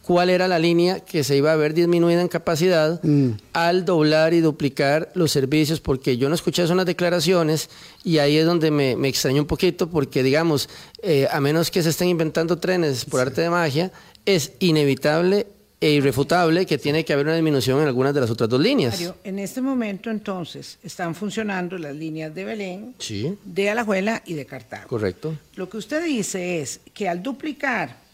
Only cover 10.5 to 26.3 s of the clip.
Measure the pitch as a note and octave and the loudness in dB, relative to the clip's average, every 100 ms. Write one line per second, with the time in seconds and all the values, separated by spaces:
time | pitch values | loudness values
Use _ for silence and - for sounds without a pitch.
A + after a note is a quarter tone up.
10.5 | C#3+ - - - - G3 C#3+ C3+ D#3+ C#3 | 0 -2 -12 -20 -10 0 2 2 0 0
11.5 | D#3+ D#3+ F#3+ E3 D3+ F3+ F3 D#3+ D#3 E3 | 2 0 0 0 0 0 0 0 -2 -2
12.5 | F3 F#3 F3+ D#3+ B2+ - C3 B2+ C3 E3 | -2 0 0 0 -2 -2 -2 0 0 0
13.5 | E3+ E3 C3+ F#3 - - - - F#3+ C3+ | 0 0 0 -4 -6 -20 -8 0 0 0
14.5 | - F#3 D#3 C#3+ C3+ D3 D#3 F3+ G3+ - | 0 2 4 2 2 0 2 2 0 -2
15.5 | - _ _ D#3+ D3 C#3 B2+ C#3+ E3+ E3+ | -12 _ _ 2 4 2 0 2 2 4
16.5 | E3 F#3+ C#3+ D3 D3+ D#3 C#3+ C#3+ E3 D#3+ | 2 0 -2 0 -2 0 0 0 2 2
17.5 | C#3+ B2 C3 D#3 B2 C3 C#3+ A#2+ A2+ A#2 | 2 2 2 2 2 0 0 0 0 0
18.5 | B2+ F#3+ C#4 C3 G#2 E3+ F3+ G#3 F#3+ G3 | 2 2 2 0 -2 -8 -10 -10 -8 -8
19.5 | C4 B3+ C4 A3 F#3+ A3+ G#3+ G#3+ F#3 E3 | -6 -4 -2 -4 -6 -6 -8 -6 -8 -8
20.5 | C#3+ C#3 - F3+ - E3+ D#3+ G#3 G#3+ G#3+ | -12 -18 -18 -18 -8 -8 -6 -8 -6 -6
21.5 | F#3+ F3+ F3+ D3+ C#3+ D#3+ D#3 D#3 D#3 G3+ | -4 -6 -8 -10 -10 -10 -8 -10 -10 -10
22.5 | A3 G3 F3+ A3 B3+ - G2+ C3 G#3 G#3 | -8 -10 -10 -14 -16 -10 -6 -6 -8 -8
23.5 | F3+ G3+ A3 A3 F#3+ G3 A3+ - D#3+ C3 | -2 0 0 0 0 0 -4 -6 -10 -10
24.5 | C3+ A2 G2+ - A#2+ G#2 F2 D#3 D#3+ _ | -14 -14 -16 -6 -2 -2 -4 -10 -10 _
25.5 | - F#3 A3+ - D4+ E4+ C4 F#3+ | -12 -10 -10 -6 -4 -2 -2 -2